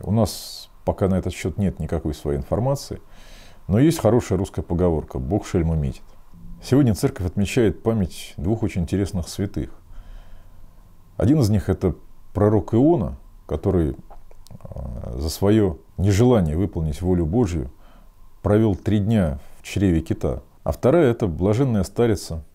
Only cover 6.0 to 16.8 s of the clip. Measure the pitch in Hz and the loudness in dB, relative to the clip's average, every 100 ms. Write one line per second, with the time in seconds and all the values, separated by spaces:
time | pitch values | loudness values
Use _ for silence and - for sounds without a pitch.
6 | - - - - - - - 131 127 98 | -14 -20 -20 -18 -16 -14 2 4 4 2
7 | 135 - 87 104 95 - 113 - 117 113 | -2 -2 -4 -2 0 2 2 2 -2 0
8 | 87 - - - 92 113 101 - 82 95 | -2 -6 -14 -6 -4 -2 -2 -4 -2 -2
9 | 98 92 78 - 98 - - - - - | -2 -4 -6 -6 -6 -6 -8 -12 -18 -18
10 | - - - - - - - - - - | -16 -18 -18 -20 -20 -20 -20 -20 -20 -20
11 | - - 98 156 107 104 - 92 92 76 | -14 -2 2 4 4 2 0 0 0 -2
12 | - - - - 104 107 - 110 147 165 | -8 -20 -8 0 2 2 2 4 4 4
13 | 71 - - - - 78 98 92 76 - | 0 -6 -16 -20 -8 -4 2 2 2 -2
14 | - - - - - - - - 65 58 | -12 -18 -18 -18 -18 -16 -14 -12 -10 -10
15 | - 60 78 - 98 110 98 78 - - | -10 -6 -6 0 2 4 4 -2 -8 -2
16 | 98 95 123 120 80 80 101 87 | 2 4 6 6 2 0 -2 -2